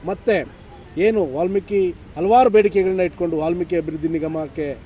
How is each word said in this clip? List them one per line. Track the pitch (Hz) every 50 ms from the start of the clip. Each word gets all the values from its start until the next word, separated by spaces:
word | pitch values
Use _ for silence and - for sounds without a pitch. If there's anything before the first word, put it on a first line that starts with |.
| -
ಮತ್ತು | 165 196 - - 247 208 180 131 - - - - - - - - - - 156
ಏನು | 185 214 226 214 185 143 127
ವಾಲ್ಮೀಕಿ | 147 170 185 196 202 185 - 208 196 190 180 170 - - - -
ಹಲವಾರು | 147 170 196 226 247 254 240
ಬೇಡಿಕೆಗಳನ್ನ | 202 214 208 202 165 196 185 190 190 185
ಇಟ್ಕೊಂಡು | 185 170 - - 180 170 165
ವಾಲ್ಮೀಕಿ | 156 156 165 170 175 175 156 180
ಅಭಿವೃದ್ಧಿ | 170 156 156 156 160 151 160
ನಿಗಮಕ್ಕೆ | 165 160 151 156 160 156 156 139 123 160 151 143 135 113 -